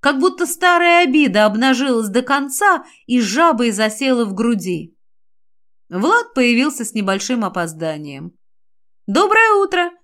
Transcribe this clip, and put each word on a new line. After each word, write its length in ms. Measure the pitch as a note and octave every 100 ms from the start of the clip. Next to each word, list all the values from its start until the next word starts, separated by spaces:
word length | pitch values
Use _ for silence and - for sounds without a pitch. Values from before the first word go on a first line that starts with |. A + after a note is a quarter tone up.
Как 180 | C#4 C#4
будто 260 | F4 F4+ F4
старая 580 | - F4+ F4 F4 E4+
обида 420 | F4 C#4+ C#4 G3 G#3+
обнажилась 640 | G#3 C4 B3+ C#4 A#3 G#3+
до 120 | G#3
конца 640 | B3+ C#4 C#4 - G4+ F4+ - _ -
и 120 | B3
жабой 520 | G#3 A3 E4+ B3 A#3+
засела 540 | G3+ A3 A3 C4 B3 A3+
в 80 |
груди. 640 | F#3+ A#3 A3+ F3 F3 E3 _ _ _ _ _ _ _ _ _ _
Влад 440 | F3+ C4 F4+ - -
появился 500 | B3 A#3 C#4+ C#4+ A3+
с 80 |
небольшим 500 | A3 G3 G3 - B3
опозданием. 880 | G3+ F#3+ E3 D#3 D#3+ D#3 D3 C#3 E3+ _ _ _ _ _ _ _ -
«Доброе 560 | G3+ G4 G#4+ A4+ G#4
утро!» 280 | G4 F#4 F4 F4